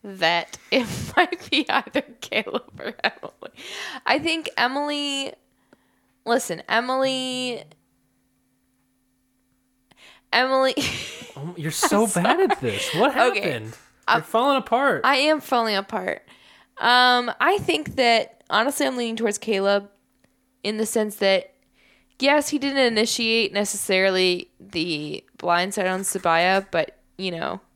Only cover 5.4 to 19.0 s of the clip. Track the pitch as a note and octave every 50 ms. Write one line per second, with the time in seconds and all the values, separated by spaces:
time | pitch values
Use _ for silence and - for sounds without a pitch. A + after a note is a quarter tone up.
5.4 | _ _ _ _ _ _ - _ _ _ _ _ _ _ _ _ _ A3 A#3 C4
6.4 | - - F3 D#3+ - - - A3+ B3 B3+ C4 C4 C4+ C4+ C4 C4 B3+ B3+ B3+ B3+
7.4 | B3+ B3+ A#3+ - - - - _ _ _ _ _ _ _ _ _ _ _ _ _
8.4 | _ _ _ _ _ _ _ _ _ _ _ _ _ _ _ _ _ _ _ _
9.4 | _ _ _ _ _ _ _ _ _ _ _ _ - - - _ _ _ - A3+
10.4 | B3+ C4 C4 C4 C4 C4 B3+ - C4+ - - - - - - - - - - C#3
11.4 | C#3 E3+ F3+ F3 D3 D#3+ D#3 - - - G3+ G3+ A3+ G#3+ - F3 F3 A3+ C#4+ E4+
12.4 | F#4+ C#4 F#4+ - - A#2 G2+ G2+ - - - D#3+ A3 C#4+ - - A#3 B3+ A#3 G#3
13.4 | G3 F3+ C3+ A2+ G#2+ A2 B2 - - _ _ _ _ - - A#3 D#3 - - A3+
14.4 | B3+ C#4+ C#4 C4 B3+ - A3+ B3 C#4 C#4 G3 C#3+ - B3 C#4+ C4 C#4+ D4+ D#4 D4
15.4 | - - C4 A#3+ A3+ A3 G#3 G3 G3 - A3+ G#3+ F#3 - - - _ - - _
16.4 | - - - - _ _ _ - - A#3 B3 B3 B3 B3 B3 B3 B3 A#3 - -
17.4 | - D#4 G4 G4+ - - E4 D4+ D4 - - C4+ B3+ A#3 A#3 A3+ - - - _
18.4 | _ _ - G#3 A#3 C#4 C#4 - D4 C4+ C4 B3